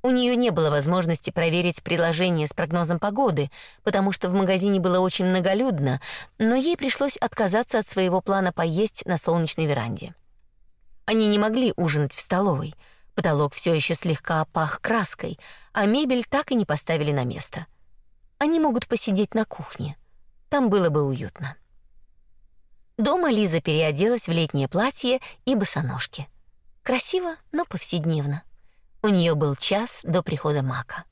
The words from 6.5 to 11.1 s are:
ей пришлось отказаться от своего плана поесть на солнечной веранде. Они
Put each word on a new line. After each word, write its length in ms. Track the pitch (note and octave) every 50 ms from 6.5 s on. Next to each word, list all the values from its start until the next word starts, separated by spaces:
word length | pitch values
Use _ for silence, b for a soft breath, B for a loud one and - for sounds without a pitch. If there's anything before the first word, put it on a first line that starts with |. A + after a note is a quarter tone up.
| A#3+
ей 220 | C4 C4 E4+ F4
пришлось 400 | - - C4+ A3+ - C#4+ C#4+ -
отказаться 640 | - - - - - A3 F#3 F#3 A3 B3 - - A3
от 80 | G#3
своего 340 | - - F#3+ F#3 F3+ F3+ F#3
плана 320 | - - G3 G3 F#3+ F3+ -
поесть 520 | - E3+ E3 D#3 F3+ G#3+ G#3+ - - -
на 120 | - F3+
солнечной 480 | D#3 - - E3 E3+ E3 D#3 - - D#3+
веранде. 480 | D3 C#3+ C3 G#2+ A#2 G#2 E2 - - - - _ _ _ _ _ _ _ _ - - _ _ _ - - - -
Они 220 | -